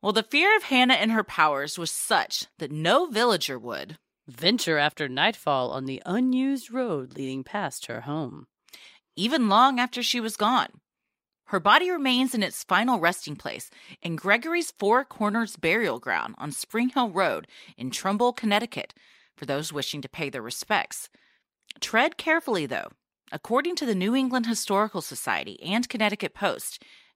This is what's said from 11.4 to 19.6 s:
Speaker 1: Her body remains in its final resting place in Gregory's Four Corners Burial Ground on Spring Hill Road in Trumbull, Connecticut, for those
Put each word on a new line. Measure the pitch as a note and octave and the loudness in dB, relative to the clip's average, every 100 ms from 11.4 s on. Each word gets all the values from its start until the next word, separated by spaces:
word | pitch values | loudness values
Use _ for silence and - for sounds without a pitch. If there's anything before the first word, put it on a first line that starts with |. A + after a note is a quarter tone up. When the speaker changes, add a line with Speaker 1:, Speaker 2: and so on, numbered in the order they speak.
| - | -4
Speaker 1:
Her | G3 | 0
body | G3 B3+ F4+ | 6 6 6
remains | F4 C4+ B3 C4 | 0 2 2 2
in | A#3 | 0
its | F#3+ - | -2 -4
final | - F#3 A#3+ A#3+ | 0 2 2 4
resting | E3 F3+ - D3 | 2 2 -8 -10
place | - - - - - - | -8 -10 -14 -20 -20 -12
in | F3 D#3+ | -6 -4
Gregory's | F#3+ A3 D4+ E4+ D#4+ - | 2 2 2 -2 -4 -4
Four | G3+ A#3+ | 2 2
Corners | C4+ - G#3 G#3+ A3+ - | 2 -2 -2 0 -4 -2
Burial | D#3+ G3+ G#3 A#2+ | 0 2 0 -2
Ground | - E2+ A#1+ - | -2 -2 -4 -8
on | C#3+ | -10
Spring | - - A3 B3+ | -8 -6 0 0
Hill | C4+ A#3+ | 2 0
Road | F3 F3 F2 - - - - | 2 0 0 -6 -20 -20 -10
in | B2+ | -8
Trumbull, | - F#3+ G3+ A#3+ | -4 -2 2 2
Connecticut, | A#3+ A3 G3+ A#3 - - - _ _ _ _ | 2 0 0 0 -8 -12 -16 _ _ _ _
for | |
those | C#3 C#3+ | -4 -4